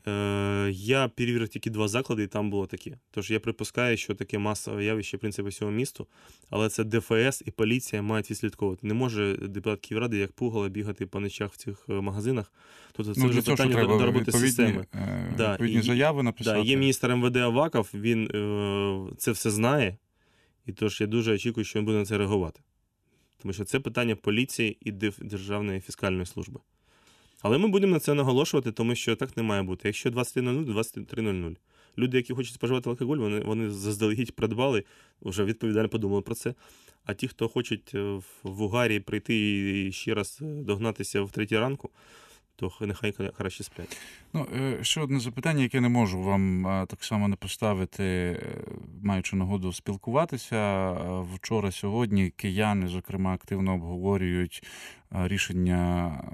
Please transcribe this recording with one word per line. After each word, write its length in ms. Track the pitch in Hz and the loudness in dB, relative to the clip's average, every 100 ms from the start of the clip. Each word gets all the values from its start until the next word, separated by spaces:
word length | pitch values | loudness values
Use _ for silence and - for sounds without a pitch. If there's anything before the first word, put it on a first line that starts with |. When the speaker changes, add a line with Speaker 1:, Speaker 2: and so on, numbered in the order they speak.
| 107 | -4
Speaker 1:
Е, 640 | 101 101 101 101 101 101 | -2 0 0 0 0 0
я 360 | 95 104 135 127 | -2 2 2 2
перевірив 400 | - 120 117 110 | 0 0 0 -2
тільки 220 | 110 113 | -4 -4
два 180 | 107 104 | 0 0
заклади, 340 | 117 135 110 | 0 0 -2
і 40 | 101 | -2
там 240 | 107 104 | -2 0
було 160 | 101 95 | 0 -2
таке. 320 | - - 123 _ | -6 -12 -16 _
Тож 200 | 107 101 | -6 -2
я 100 | 110 | -2
припускаю, 560 | 117 - 110 - 123 110 | -2 -4 -4 0 2 2
що 180 | - | 0
таке 240 | 98 98 104 | -4 -2 -2
масове 460 | 104 104 110 104 | 0 -2 -4 -2
явище, 320 | 104 110 98 101 | 0 0 -2 -6
в 40 | |
принципі, 280 | 107 101 101 | -6 -4 -6
всього 220 | - 104 | -4 -2
місту. 360 | 107 139 - - _ - - - | -2 -4 -6 -16 _ -20 -20 -4
Але 180 | 101 110 | 0 0
це 160 | - | 0
Д 140 | 110 113 | 0 0
Ф 140 | - | 2
С 300 | 113 127 - - | 4 4 0 -6
і 40 | |
поліція 520 | - 110 127 - 104 | 0 2 2 -2 -4
мають 280 | 104 110 - | -2 -2 -2
відслідковувати. 560 | 104 107 - 101 92 104 | -4 -4 -2 -4 -2 -2
Не 80 | |
може 420 | 113 127 107 101 - | 0 0 0 0 -2
депутат 440 | 98 98 107 104 | -6 -4 -4 -4
Київради, 380 | - 107 120 104 | -4 -2 0 0
як 140 | 98 | -2
пугало, 360 | - 123 110 98 | -2 -2 0 -2
бігати 380 | 101 104 101 95 | -4 -6 -6 -6
по 140 | 98 | -4
ночах 320 | 101 - 104 | -6 -4 -8
в 40 | - | -8
цих, 300 | - 101 - | -12 -12 -6
е, 40 | |
магазинах. 600 | 98 98 101 117 127 101 _ - - - | -4 -4 -4 -2 -2 -4 _ -20 -20 -16
Тобто 220 | - 107 | -8 -4
це 60 | 104 | 2
Speaker 2:
Ну, 60 | 131 | 4
Speaker 1:
вже 80 | |
Speaker 2:
для 80 | 123 | 4
цього 140 | 117 135 | 2 4
ж 60 | |
Speaker 1:
питання 200 | 131 117 | 4 4
до, 40 | 98 | 6
Speaker 2:
треба 120 | 107 | 6
Speaker 1:
до 80 | 120 | 6
роботи 180 | 123 | 4
Speaker 2:
відповідні, 240 | 110 117 131 | 2 2 4
Speaker 1:
системи. 380 | 120 113 95 95 | 4 4 2 -4
Speaker 2:
е, 400 | 101 98 95 90 - | -6 -4 -4 -2 0
Speaker 1:
Да, 160 | 110 | 0
Speaker 2:
відповідні 260 | 98 117 113 | 2 2 4
Speaker 1:
і, 40 | |
Speaker 2:
заяви 360 | 117 123 147 143 | 4 4 4 4
Speaker 1:
да, 40 | |
Speaker 2:
написати. 380 | 120 - 113 104 | 0 0 2 2
Speaker 1:
є 160 | 113 135 | 4 4
міністр 340 | 139 127 123 | 4 4 2
М 120 | 123 | 4
В 80 | 123 | 4
Д 100 | 123 | 4
Аваков, 500 | 120 120 160 120 101 | 4 4 4 2 0
він, 360 | 101 113 113 110 | 0 2 2 2
е, 800 | 104 104 104 101 101 101 95 95 - | 0 0 0 0 2 0 0 -4 -4
це 120 | - | -2
все 200 | 107 113 | 0 0
знає. 460 | 104 117 147 104 101 _ _ _ _ _ _ - | 2 4 4 2 -2 _ _ _ _ _ _ -12
І 60 | |
тож 280 | 98 107 - | -2 -2 0
я 60 | 104 | 0
дуже 280 | 117 113 | 2 2
очікую, 300 | 104 120 113 | 2 0 -2
що 140 | 101 107 | -2 0
він 80 | 107 | 2
буде 120 | 107 | 2
на 60 | |
це 140 | 98 104 | 2 0
реагувати. 420 | 101 104 80 - _ _ _ _ _ _ _ _ | 2 0 -2 -8 _ _ _ _ _ _ _ _
Тому 100 | 95 | -8
що 120 | 95 | -6
це 160 | 98 135 | -2 -2
питання 360 | 135 120 117 107 | 0 0 0 0
поліції 600 | 104 107 131 - 113 - | 0 2 0 0 -2 -2
і 120 | 113 | -8
див-, 320 | 98 107 - | -2 -2 -4
Державної 560 | - 98 98 104 104 95 | -8 -8 -4 -4 -2 -4
фіскальної 460 | - - 98 92 90 | -6 -4 -2 -2 -4
служби. 340 | - 87 - _ _ _ _ _ _ _ _ | -8 -10 -12 _ _ _ _ _ _ _ _
Але 160 | 104 135 | 2 4
ми 100 | 214 | 4
будемо 240 | 190 196 | 4 4
на 80 | 160 | 4
це 140 | - | 2
наголошувати, 580 | 147 131 127 - 110 110 | 2 4 4 4 2 0
тому 220 | 110 117 | 0 0
що 220 | 120 - 110 | 0 0 -2
так 200 | 131 - | -2 -2
не 60 | |
має 200 | 110 101 | 0 0
бути. 260 | 92 90 104 | -2 -2 -4
Якщо 220 | - 131 | -2 -2
двадцять 240 | 120 120 | -2 -2
три 80 | 131 | -2
нуль 100 | 123 | 0
нуль, 120 | 135 | 0
двадцять 420 | 143 104 110 104 - | -2 -2 -4 -6 -10
три 160 | 113 | -4
нуль 120 | 110 | -2
нуль. 180 | 92 85 80 _ _ _ - | -2 -4 -10 _ _ _ -2
Люди, 180 | 127 127 | 2 2
які 180 | 120 | 0
хочуть 200 | 127 117 | -4 -6
споживати 360 | - 120 127 120 | -4 0 0 -2
алкоголь, 280 | 120 123 151 | -2 -2 0
вони, 220 | 107 104 | 0 0
вони 300 | 104 110 107 | -2 -2 -2
заздалегідь 680 | 101 101 104 110 113 117 - | -2 -2 2 2 2 -2 -2
придбали, 480 | 110 110 135 110 - - _ _ | -2 2 2 2 -2 -14 _ _
вже 220 | - 95 | -6 -2
відповідально 440 | 101 113 113 107 110 | 0 0 0 2 2
подумали 340 | 113 101 101 | 0 0 -2
про 120 | - | -2
це. 200 | 117 123 - - - - _ | -6 -6 -8 -16 -20 -20 _
А 100 | - | -8
ті, 140 | 101 127 | -4 -4
хто 200 | - 113 | -2 -2
хочуть, 440 | 127 - 107 - | -2 -2 -4 -6
е, 80 | 101 | -6
в, 220 | 101 98 - - | -4 -6 -10 -14
в 200 | 95 98 | -10 -4
угарі 380 | 107 120 117 107 | 0 2 4 2
прийти 600 | - 107 - 113 104 101 98 98 95 | 0 -4 0 2 2 0 0 0 -2
і 60 | |
ще 220 | - - | -4 -2
раз, 240 | 107 98 - | -2 -2 -6
е, 20 | |
догнатися 800 | 156 151 107 101 113 107 98 104 | -10 -6 -4 -2 -2 -4 -4 -2
в 80 | 98 | -2
третій 280 | - 107 110 | -2 0 2
ранку, 320 | 127 139 - _ - - - - _ - | 0 -2 -10 _ -20 -20 -20 -20 _ -8
то 120 | 92 | -8
х-, 160 | - 104 | -6 -6
нехай 260 | 98 104 | -4 -4
кра-, 180 | 101 95 | -4 -8
краще 340 | - 95 - | -6 -8 -8
сплять. 320 | 101 - 87 - - - - | -14 -12 -14 -14 -16 -20 -8
Speaker 2:
Ну, 140 | 160 - 127 | -6 -4 -4
е, 220 | 135 - | -4 -2
ще 180 | - 160 | -2 0
одне 200 | 143 135 | 0 0
запитання, 420 | 120 123 165 151 | -2 -2 0 2
яке 180 | 127 131 | 4 4
не 80 | 123 | 4
можу 340 | 120 104 92 | 6 4 2
вам, 440 | 95 98 95 92 92 | 2 4 4 2 2
е, 200 | 95 95 | 0 -2
так 180 | - | -6
само 240 | - 107 101 | -4 0 0
не 80 | 92 | 0
поставити, 680 | 95 - 110 95 92 - | -4 -2 0 0 -2 -2
е, 600 | 95 90 90 - - - - - - 90 | 0 0 0 -2 -6 -10 -10 -12 -14 -4
маючи 340 | 101 95 - 98 | 0 0 0 0
нагоду 360 | 92 101 92 | 0 0 -2
спілкуватися. 840 | - - 98 - 139 170 127 - 113 104 95 95 | -6 -6 -6 0 2 2 -2 -2 0 2 2 0
Е, 340 | 90 90 92 90 | -2 -4 -4 -6
вчора, 360 | 92 - 110 101 | -8 -2 0 0
сьогодні 600 | - 101 113 117 101 90 | -2 -2 0 2 4 2
кияни, 580 | - 101 92 107 101 90 | 0 -2 2 2 2 0
зокрема, 460 | 90 - 95 95 | -4 -6 -2 -2
активно 400 | 92 - 98 95 | -2 -4 -2 0
обговорюють, 880 | 90 85 90 95 98 90 90 87 - - - - - - | 0 -2 -2 0 2 2 0 -2 -6 -16 -18 -18 -20 -8
е, 160 | 92 90 | -2 0
рішення 840 | 98 - 90 90 87 87 87 85 71 - | 0 -2 0 2 4 2 2 0 -4 -8